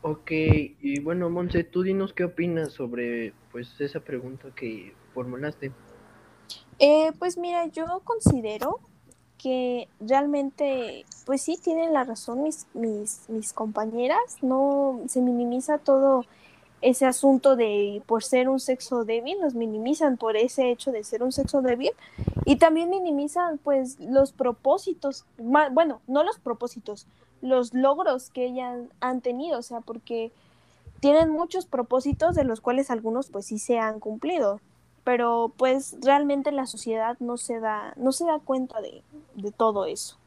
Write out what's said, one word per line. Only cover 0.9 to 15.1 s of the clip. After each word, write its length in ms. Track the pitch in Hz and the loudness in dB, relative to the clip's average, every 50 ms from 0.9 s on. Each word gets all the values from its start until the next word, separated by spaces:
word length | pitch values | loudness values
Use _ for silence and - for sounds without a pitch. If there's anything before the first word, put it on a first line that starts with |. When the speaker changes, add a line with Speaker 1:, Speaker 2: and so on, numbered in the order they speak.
| 139 143 | -4 -2
Speaker 1:
bueno, 300 | 143 156 175 180 175 170 | -2 -4 -4 -2 -2 -2
Monse, 340 | 170 175 175 175 - 175 170 | -2 -2 -4 0 -2 -2 -2
tú 180 | - - 180 | 0 -4 -2
dinos 300 | 185 190 190 196 190 196 - | -2 0 -2 -2 -4 -4 -4
qué 120 | - 180 | -4 -4
opinas 480 | 175 - - 165 175 165 165 160 139 - | -4 -2 -4 -4 -2 -2 -4 -4 -6 -8
sobre, 600 | - 135 120 120 120 120 120 120 117 113 104 - _ _ _ | -10 -10 -8 -6 -6 -4 -4 -4 -6 -6 -8 -12 _ _ _
pues, 180 | - 120 123 123 - - | -14 -14 -14 -14 -8 -8
esa 220 | 143 143 - 156 | -8 -8 -8 -10
pregunta 480 | - - 143 123 127 127 135 131 - 135 - | -10 -8 -10 -10 -10 -12 -14 -16 -18 -20 -14
que 400 | - 127 117 110 101 90 98 - _ _ _ _ | -12 -10 -10 -10 -10 -14 -18 -20 _ _ _ _
formulaste. 580 | 127 123 123 123 127 143 151 147 _ 139 135 131 - - - - - - - - - _ _ _ _ _ - - - - _ - | -10 -8 -8 -8 -8 -8 -10 -10 _ -12 -12 -12 -14 -20 -20 -20 -20 -20 -20 -20 -20 _ _ _ _ _ -20 -20 -20 -20 _ 4
Speaker 2:
Eh, 340 | _ 285 285 294 311 311 320 311 | _ 6 8 8 6 4 2 0
pues 200 | - 349 359 349 | -4 -6 -6 -6
mira, 280 | 349 349 349 349 349 339 | -6 -6 -4 -2 -2 -4
yo 340 | 311 - 311 320 330 349 392 _ | -4 -6 -8 -6 -6 -6 -8 _
considero 760 | - 466 440 - - 302 254 220 208 214 208 233 285 392 494 - _ _ _ _ _ _ _ _ _ _ | -6 -6 0 2 0 0 0 -2 -6 -6 -4 -4 -6 -6 -6 -10 _ _ _ _ _ _ _ _ _ _
que 500 | _ - 262 262 254 254 247 247 240 226 _ _ _ | _ -4 -2 -2 -2 -2 -2 -4 -4 -8 _ _ _
realmente, 1040 | 214 214 262 277 285 294 294 285 277 269 _ - 294 277 269 254 240 208 - - - _ - - - | -2 2 2 2 2 2 0 -2 -2 -4 _ -2 -2 -2 -2 -2 -4 -8 -10 -14 -16 _ -20 -16 -4
pues 160 | - 269 262 | -2 -2 -2
sí, 160 | - - 330 349 - | 0 -4 -6 -2 -2
tienen 300 | 349 320 330 330 330 311 | -2 0 0 0 2 2
la 100 | 277 247 | 0 0
razón 400 | 254 226 - - - 233 254 294 | -2 -6 -10 -10 -8 -4 -2 -2
mis, 240 | 311 311 - - _ _ | -4 -4 -6 -14 _ _
mis, 480 | - 233 226 214 208 208 214 - - - - | -4 -4 -4 -4 -4 -6 -8 -10 -12 -10 -8
mis 240 | 226 220 214 - - | -8 -6 -6 -8 -8
compañeras, 680 | - 220 220 214 214 220 220 220 240 247 262 320 415 494 494 - - | -6 -6 -4 -4 -4 -4 -4 -4 -2 -2 0 0 0 0 -2 -6 -4
no 580 | - 254 262 262 277 277 277 277 277 269 262 233 - | -2 0 2 2 2 2 2 2 0 0 -2 -4 -6
se 140 | 262 | -4